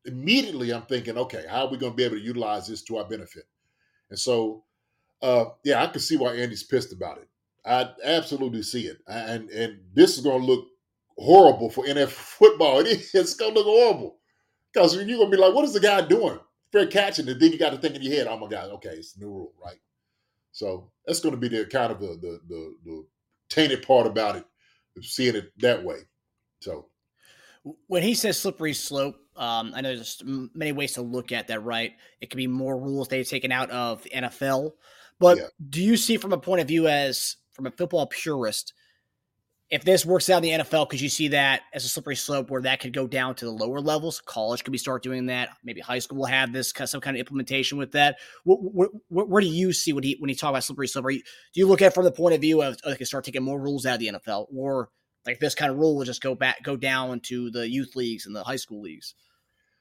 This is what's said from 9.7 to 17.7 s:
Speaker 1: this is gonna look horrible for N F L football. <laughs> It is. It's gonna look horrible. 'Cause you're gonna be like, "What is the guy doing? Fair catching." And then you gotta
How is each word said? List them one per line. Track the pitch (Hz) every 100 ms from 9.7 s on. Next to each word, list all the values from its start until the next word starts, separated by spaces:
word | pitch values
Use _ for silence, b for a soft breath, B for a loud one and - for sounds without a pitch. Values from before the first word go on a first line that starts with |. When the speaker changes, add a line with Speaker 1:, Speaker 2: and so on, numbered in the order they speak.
| 101 92
Speaker 1:
this | 107 180 135
is |
gonna | 139 127
look | 127 123 - _ _ _ _ -
horrible | 117 190 165 - 113
for | 135 139
N | 143
F | 127
L | - - - 214
football. | 190 151 135
<laughs> |
It | 220
is. | 202 -
It's | 190 170
gonna | - 220
look | 220 208
horrible. | 220 240 147 101 - _ _ _ _ _
'Cause | 214 170 180
you're | 202 240
gonna | 202
be | 196
like, | 185
"What | 247
is | 302
the | 202
guy | 202 196
doing? | 156 220 180 - - _ _
Fair | 208 185
catching." | 202 196 - 131
And | 127
then | 160
you | 156
gotta | 151